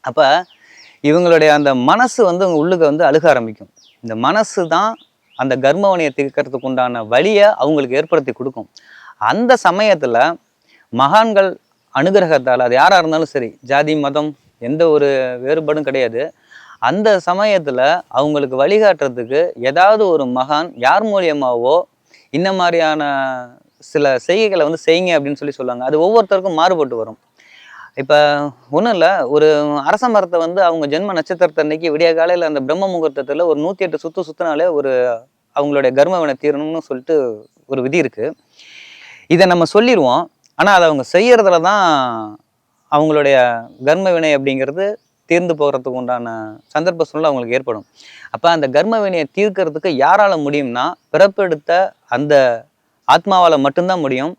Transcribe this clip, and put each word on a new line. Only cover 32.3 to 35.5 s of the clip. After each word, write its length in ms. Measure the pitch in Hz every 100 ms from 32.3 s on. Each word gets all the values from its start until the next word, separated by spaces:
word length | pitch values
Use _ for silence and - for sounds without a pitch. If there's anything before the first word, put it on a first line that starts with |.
| 175 165
அந்த 140 | 147
பிரம்ம 280 | 131 165 196
முகூர்த்தத்துல 560 | 180 156 139 131 147
ஒரு 160 | 175 147
நூத்தி 160 | 160 190
எட்டு 220 | 185 156
சுத்து 220 | 170 175
சுத்தினாலே 520 | 160 151 170 151 180
ஒரு 180 | 151 135 127 123 117 123 _ _